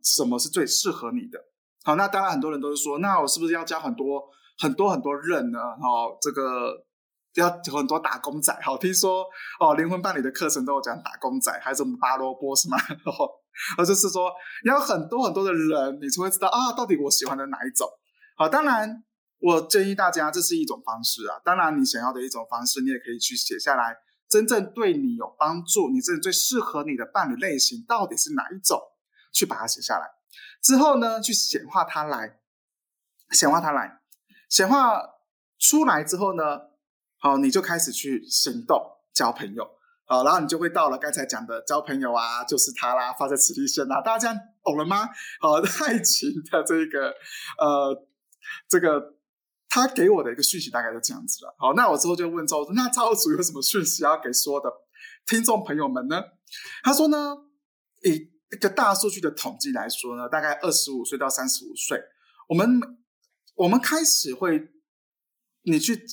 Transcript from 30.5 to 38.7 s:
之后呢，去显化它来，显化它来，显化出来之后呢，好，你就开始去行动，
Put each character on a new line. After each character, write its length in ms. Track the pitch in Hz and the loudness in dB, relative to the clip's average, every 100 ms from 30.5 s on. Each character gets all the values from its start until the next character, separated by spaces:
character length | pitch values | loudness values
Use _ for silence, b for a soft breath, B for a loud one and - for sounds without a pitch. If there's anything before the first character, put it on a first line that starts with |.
| B | B
之 160 | - 262 | 4 6
后 200 | 302 262 | 6 4
呢， 220 | 226 226 | 2 -2
去 140 | 220 | -2
显 320 | 208 - - 147 | 0 0 -2 -2
化 160 | 185 | 0
它 200 | 160 160 | 0 -2
来， 360 | 151 127 110 - _ _ _ _ _ _ _ _ - | -4 -4 -8 -14 _ _ _ _ _ _ _ _ 0
显 180 | - 147 | 4 6
化 100 | 165 | 4
它 120 | 160 | 2
来， 280 | 139 104 - _ _ _ b b | -2 -4 -12 _ _ _ b b
显 180 | - 190 | 4 6
化 360 | 277 247 202 - _ _ _ _ - | 6 6 4 -2 _ _ _ _ 0
出 260 | - 302 | 4 6
来 180 | 269 156 | 4 2
之 140 | 151 185 | 0 -2
后 180 | 196 | 0
呢， 80 | 175 151 143 - _ _ _ _ _ | 0 -2 -4 -10 _ _ _ _ _
好， 180 | 143 139 | 2 4
你 140 | 139 | 4
就 100 | 185 | 2
开 180 | 170 170 | 0 0
始 140 | 139 | -2
去 320 | - 139 123 | -2 -4 -4
行 400 | - - 139 120 | 0 0 0 -2
动， 160 | 117 | 0